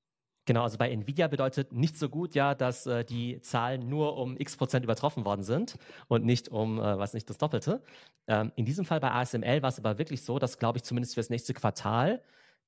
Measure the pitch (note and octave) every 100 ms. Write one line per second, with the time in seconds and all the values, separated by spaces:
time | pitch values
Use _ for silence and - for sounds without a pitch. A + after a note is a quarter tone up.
0 | _ _ _ _ - A#2 A#2+ A2 B2 A2+
1 | G2+ C#3+ D#3+ C3+ C3 C#3+ C3+ A#2+ D#3 D#3
2 | C#3+ C#3+ F3 C#3+ C#3 C3+ B2+ B2+ C3 A#2+
3 | A#2 A#2+ A#2+ A#2 - B2 A#2+ C3 A#2 D3
4 | D3+ C#3 B2+ B2+ C3+ - C3 C3 A#2+ A2+
5 | D3 - G2 G2+ G2 C3 A#3+ - - -
6 | - A#2 A2+ B2 - A2+ A2 A2 G#2 G2
7 | G2+ A2+ - G#2+ D3+ A#2+ - A#3+ - -
8 | - _ - G#2+ A2 - A2+ E3 F3+ D#3+
9 | C3+ A#2+ B2+ A#2+ A2+ C#3+ C3 B2 A2 G#2
10 | D#3 C3+ - C3 B2+ - A2+ A#2+ - A#2+
11 | B2 - A2+ A#2 - - A2 - G2+ A2+
12 | D3 - - _ - _